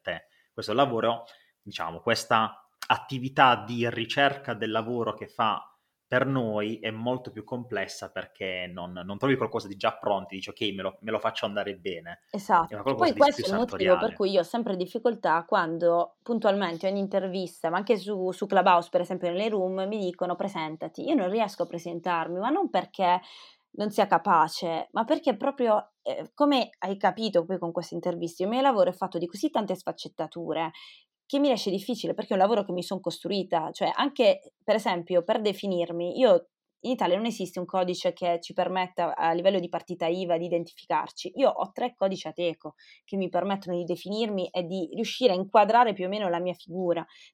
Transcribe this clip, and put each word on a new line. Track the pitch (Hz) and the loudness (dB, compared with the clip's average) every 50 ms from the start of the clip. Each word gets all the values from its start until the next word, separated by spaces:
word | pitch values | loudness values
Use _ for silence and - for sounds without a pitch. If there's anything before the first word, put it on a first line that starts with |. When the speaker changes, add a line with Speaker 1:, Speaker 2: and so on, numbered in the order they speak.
Speaker 1:
te. | - 92 87 80 - _ _ _ _ _ | -8 -8 -8 -8 -10 _ _ _ _ _
Questo | _ - 110 107 | _ -8 -6 0
lavoro, | 110 123 139 - 117 110 110 113 117 117 - - - - _ _ _ _ | 2 2 2 2 2 2 0 0 0 -2 -4 -12 -20 -20 _ _ _ _
diciamo, | _ 104 - - 85 82 85 82 | _ -12 -10 -8 -6 -8 -8 -4
questa | - 117 113 - - - 123 110 113 104 - - - _ _ _ - | -2 -2 0 0 2 2 4 4 4 2 -2 -8 -20 _ _ _ 0
attività | - - - - - 139 131 123 131 135 156 139 127 120 | 0 0 0 0 -4 -8 -6 -6 -2 4 6 6 6 6
di | 107 104 110 120 117 117 117 | 4 0 -4 -4 -2 -2 -2
ricerca | 117 123 113 - - 143 139 135 135 - - - 117 | -2 -4 -4 -2 2 2 2 2 2 0 -6 -8 -6
del | 104 113 110 | -4 -4 -2
lavoro | 107 110 110 117 123 120 113 107 101 | -2 -2 -2 -2 -4 -2 -2 -4 -4
che | - 104 | -6 -10
fa | - - - 117 107 101 - - - _ _ _ _ _ _ _ | -8 -2 0 0 0 0 -2 -6 -12 _ _ _ _ _ _ _
per | - 127 127 131 | -2 0 2 2
noi | 135 135 131 120 110 107 107 104 110 110 - | 2 0 0 0 0 0 0 -2 -2 -2 -4
è | - 110 | -6 -6
molto | 107 110 117 123 127 127 127 120 | -6 -4 -2 -2 -4 -4 -6 -10
più | - 107 | -14 -14
complessa | 104 - 127 123 117 117 110 98 95 - - - 101 95 | -12 -8 -8 -8 -8 -6 -6 -6 -6 -6 -8 -12 -14 -10
perché | - 92 92 - _ - 101 95 92 90 90 90 | -10 -10 -10 -10 _ -8 -6 -6 -4 -6 -6 -8
non, | 87 90 87 90 | -8 -10 -10 -10
non | 90 90 87 95 101 101 | -10 -10 -8 -8 -4 0
trovi | - 139 135 | 2 2 4
qualcosa | 131 120 110 - - 98 | 2 2 0 -2 -4 -6
di | 98 98 | -6 -6
già | 98 113 113 - | -2 -2 -2 -2
pronto, | - - 117 101 95 95 - | 0 0 0 0 0 -2 -6
dici: | 98 95 - 104 | -10 -10 -10 -10
"Ok, | - - 113 104 | -6 -4 -4 -2
me | 98 95 | -2 -2
lo, | 92 95 - - | -4 -6 -6 -6
me | 101 110 | -4 -4
lo | 110 107 | -2 -2
faccio | - 110 - - - | -2 -2 -2 -2 -4
andare | 104 101 104 98 101 98 | -2 -2 -2 -4 -4 -6
bene." | 90 85 101 87 82 82 85 87 - _ _ | -8 -8 -8 -8 -8 -10 -12 -16 -16 _ _
Speaker 2:
Esatto. | - 202 - - 190 170 165 - | -10 -6 0 4 4 4 4 2
Speaker 1:
È | 107 | -4
una | 104 | -4
qualcosa | - 135 135 - - | -2 -2 0 2 2
Speaker 2:
Poi | 330 | 2
Speaker 1:
di | 247 - | 6 6
Speaker 2:
questo | 277 - - - | 6 6 6 2
Speaker 1:
più | - - | -2 -2
Speaker 2:
è | 196 | -2
il | 226 | -2
motivo | 240 240 202 | -2 -2 -2
per | 185 190 180 | 2 4 4
Speaker 1:
sartoriale. | 180 175 196 226 - | 4 4 4 0 0
Speaker 2:
cui | - 202 190 | 0 0 2
io | 190 185 | 2 2
ho | 165 | 2
sempre | - - 240 226 220 196 | 2 -2 -4 -2 -2 -4
difficoltà | 180 180 180 - 226 - 247 226 196 - 170 156 170 170 | -4 -4 -4 -4 0 0 0 0 0 2 2 2 2 0
quando | - 214 196 170 160 165 165 175 170 170 170 170 - - _ | 0 0 0 2 0 0 2 4 4 4 4 2 -2 -6 _
puntualmente | - - 233 226 226 208 196 202 196 170 170 165 196 | -6 -4 -2 2 4 2 4 2 0 -2 -2 -2 -2
ogni | 190 196 202 | -2 0 0
intervista, | 196 190 202 196 190 190 180 196 180 165 - - - 165 | -2 -2 -2 -2 -2 -2 -4 -4 -6 -6 -6 -6 -4 -2
ma | 165 185 | -2 0
anche | 208 202 226 | 2 2 0
su, | 196 190 202 214 185 185 185 | 0 0 -4 -4 -2 -2 -4
su | 180 - 208 | -4 -4 -2
Clubhouse, | 196 196 190 180 190 180 170 170 - | 2 4 6 6 8 6 6 4 2
per | - 180 | 0 -2
esempio | 175 - 185 180 180 175 | -2 -2 -4 -4 -4 -2
nelle | 175 185 214 226 | -2 -2 -2 0
room, | 214 196 185 185 185 190 190 196 | 0 0 0 0 -2 -2 -4 -4
mi | 214 214 | -4 -4
dicono: | 190 180 175 - 180 175 175 | -4 -4 -4 -4 -4 -4 -2
"Presentati." | 175 - 196 - 165 160 156 160 - - 160 - - - - | -4 -4 -4 -4 -6 -6 -6 -8 -8 -10 -10 -10 -8 -2 0
Io | 330 | 0
non | 269 185 180 | 2 2 2
riesco | 202 226 220 196 - - 170 | 0 0 0 0 -2 -4 -6
a | |
presentarmi, | - - 170 - 175 170 170 170 185 175 165 160 160 175 180 | -4 -6 -8 -8 -8 -8 -6 -4 -2 -2 -2 -2 -4 -4 -2
ma | 202 247 | -2 0
non | 302 403 381 - | 0 0 0 0
perché | - 190 196 - - - 190 175 175 180 - - - - - - _ _ _ _ - | 0 -2 -2 -2 -2 0 2 2 2 2 0 -6 -20 -20 -20 -20 _ _ _ _ -6
non | - 208 214 | -4 -4 -2
sia | 208 - 196 | 2 2 2
capace, | - 185 165 - 214 180 160 156 160 - - 190 165 165 160 - - | 4 4 4 4 6 6 6 6 4 0 -4 -4 -2 -2 -4 -4 -4
ma | - 208 226 | -2 -2 0
perché | 226 311 311 - 285 240 | 0 0 0 2 0 -2
proprio, | 196 247 269 277 - 247 226 214 214 - - _ _ | 0 -2 -4 -2 0 2 4 2 2 0 -4 _ _
eh, | - - - - 160 - _ | -8 -6 -6 -6 -8 -8 _
come | - 294 294 285 254 220 - - _ | 2 4 4 4 4 2 0 -4 _
hai | - 190 196 | -6 -4 -2
capito | 196 - 190 185 214 226 214 202 175 165 | 2 2 2 2 0 0 0 2 2 2
poi | 175 190 180 | 0 -2 -4
con | 175 170 | -4 -4
queste | 170 180 165 - 170 | -4 -6 -6 -6 -6
interviste, | 170 165 180 175 170 170 165 - - 180 | -6 -4 -4 -4 -2 -4 -6 -4 -4 -4
il | 202 | -2
mio | 226 254 | 0 2
lavoro | 269 277 247 202 180 180 | 4 4 4 4 4 2
è | |
fatto | 175 - 196 185 - 170 | 2 -2 -4 -4 -4 -4
di | 175 | -6
così | 175 - 196 - 302 | -6 -4 -4 -4 -2
tante | - 233 208 196 185 | 0 -2 -2 -2 -4
sfaccettature | 175 - - 165 - - 160 - - 160 156 - 175 165 156 151 160 160 156 - - - - - - _ _ _ _ _ | -4 -6 -8 -8 -8 -10 -12 -8 -8 -8 -6 -8 -8 -6 -4 -4 -4 -4 -4 -6 -12 -18 -20 -20 -20 _ _ _ _ _
che | - - 277 | -2 0 2
mi | 285 285 | 4 4
riesce | 247 202 - 202 | 2 2 0 -2
difficile | 180 196 196 - 240 - - 170 202 | -4 -2 -4 -4 -6 -4 -4 -4 -4
perché | - - - | -4 -4 -2
è | 220 | 2
un | 190 | 4
lavoro | 185 202 233 - - | 4 4 4 2 0
che | 202 | -2
mi | 175 180 | -4 -6
son | 170 - 196 185 | -4 -6 -6 -6
costruita, | - 170 160 - - 175 202 196 180 185 180 160 160 - | -6 -6 -6 -6 -4 -4 -2 -2 -2 0 -2 -2 -2 -4
cioè | 160 - 190 165 - | -4 -2 -2 0 0
anche, | - 254 285 277 - 240 202 190 196 - - - _ | 0 -2 -2 2 4 4 4 4 2 -2 -14 -20 _
per | _ - 202 | _ 0 0
esempio, | 220 - 226 185 175 170 - 180 175 | 0 0 0 -2 -2 -2 0 0 2
per | 170 - 220 233 | 2 2 0 0
definirmi, | 214 208 196 - - 196 185 175 170 170 170 170 175 180 - - | 0 -2 -2 -4 -4 -2 -2 -2 -2 -2 -4 -4 -6 -4 0 4
io | 262 226 185 170 - _ _ _ _ _ _ _ - | 6 6 6 6 4 _ _ _ _ _ _ _ -6
in | 226 | -4
Italia | 262 - 202 170 175 | -2 0 0 2 2
non | 196 226 | 0 0
esiste | 240 220 - 185 180 - 185 | -2 -4 -6 -8 -8 -6 -8
un | 180 | -6
codice | 175 - 190 180 180 180 170 - 180 | -2 -2 0 0 0 -2 -2 -2 -4
che | 175 - 185 175 170 170 | -2 -2 0 0 0 -2
ci | - - | -4 -6
permetta | 170 - 180 175 185 185 185 180 - - 175 156 - | -4 -2 -2 0 0 -2 -2 -2 -2 -2 -2 -2 -2
a | - 165 165 | 0 0 0
livello | 165 170 175 196 202 185 | 2 2 4 4 4 4
di | 175 - | 0 -2
partita | - 165 - - 180 175 170 | -6 -8 -8 -8 -6 -2 -2
iva | 160 175 185 190 175 170 | 0 0 0 0 0 0
di | 165 175 | 0 0
identificarci. | 175 175 170 170 - - - - - 170 151 - - - - - 175 - | 0 -2 -2 -2 -4 -12 -12 -6 -2 -2 -2 -2 -4 -8 -12 -12 -8 0
Io | - 269 208 | 2 2 2
ho | - - - 196 | 2 2 -4 -6
tre | - - 240 247 240 | -6 -6 -6 -6 -2
codici | - 196 190 190 170 - 156 | -2 -2 -2 -2 -4 -8 -8
Ateco | 151 - 175 170 156 - - 156 - _ _ - - _ _ | -6 -4 -2 -2 -4 -4 -10 -16 -16 _ _ -20 -20 _ _
che | _ 196 | _ -4
mi | 196 185 180 | -4 -2 -2
permettono | 180 175 175 202 196 196 196 180 180 | 0 -2 0 0 -2 -4 -4 -4 -4
di | 175 175 | -4 -2
definirmi | 165 180 170 - 180 202 220 233 214 208 190 180 - | -4 -4 -6 -6 -6 -4 -2 -2 -2 -2 -4 -4 -4
e | - 185 175 | -4 -4 -4
di | 165 185 190 170 - | -4 -4 -6 -6 -6
riuscire | - 214 226 208 - - 254 226 | -4 -4 -4 -4 0 2 2 4
a | 180 | 4
inquadrare | 185 190 196 - 220 208 202 220 240 247 226 196 | 2 0 4 6 6 6 8 6 6 6 4 2
più | - 185 | -2 -4
o | 185 | -4
meno | 202 214 208 180 | -2 -2 -2 0
la | 170 170 | 0 0
mia | 180 180 | -2 -4
figura, | 170 - - - 165 185 185 170 165 165 160 - - - - - | -4 -6 -10 -10 -6 -2 0 0 0 0 -4 -8 -12 -20 -20 -10